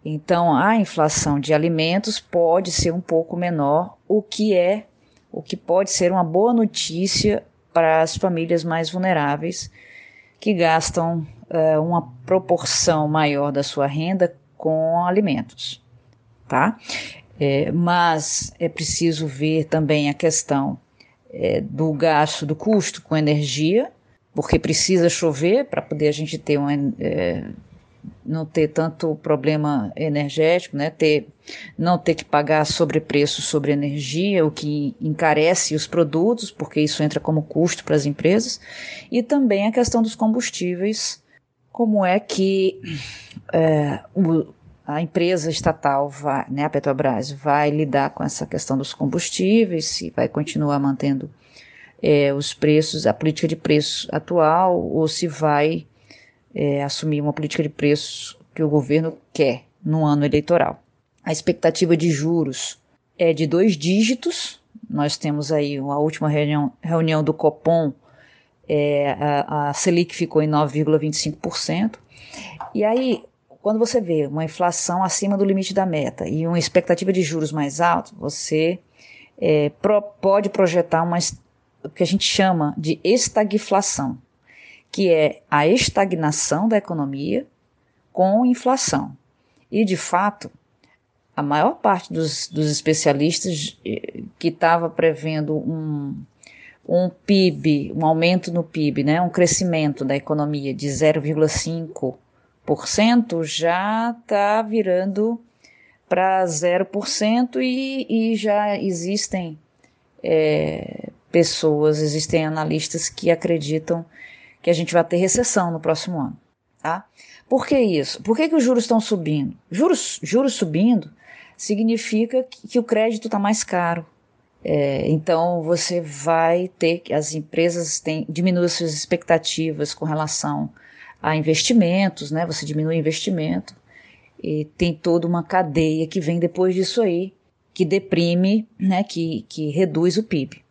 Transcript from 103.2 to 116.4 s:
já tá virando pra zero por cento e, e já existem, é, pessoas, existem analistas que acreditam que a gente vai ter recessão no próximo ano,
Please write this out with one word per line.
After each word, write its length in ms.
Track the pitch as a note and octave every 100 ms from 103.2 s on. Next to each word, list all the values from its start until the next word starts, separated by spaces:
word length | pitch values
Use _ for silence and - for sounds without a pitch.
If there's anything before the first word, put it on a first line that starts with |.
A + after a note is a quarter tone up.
| A#3 E3+
já 720 | D#3+ - E3+ F3 G3+ A3 A#3 A#3 -
tá 340 | G#3 G3+ G#3+
virando 800 | A3 A3 F#3+ F3+ F#3+ G3 A3 A#3 _ _ _ _ _ _ _
pra 380 | F3+ F#3+ F#3+ F#3
zero 380 | D#3 F3 F3+
por 240 | F#3+ G3+ G3+
cento 520 | - G#3+ A#3 B3 B3+
e, 440 | B3+ B3+ C4+ C4+ -
e 280 | A3+ A3+ A3
já 420 | G#3 G#3 G#3 G3+
existem, 800 | G3 F3 E3+ G3+ - F#3+ E3+ D#3 _ _ _ _ _ _
é, 840 | - D#3+ D#3 D3+ D#2 D#2 - - - - _
pessoas, 720 | D#3+ D#3+ - D#3+ D3 D3+ D3+
existem 440 | D3+ D3+ D#3 E3
analistas 640 | D#3 D#3 D#3 D#3 D#3 E3 -
que 220 | - E3+
acreditam 720 | E3 E3+ E3 D3 D#3+ D#3 E3 E3 - - - - _
que 80 | -
a 40 |
gente 180 | E3 E3
vai 100 | E3+
ter 140 | E3 F3
recessão 560 | F#3 G#3 A#3+ - F3
no 80 | E3
próximo 400 | D#3 D#3+ - E3+
ano, 160 | D3+ D3+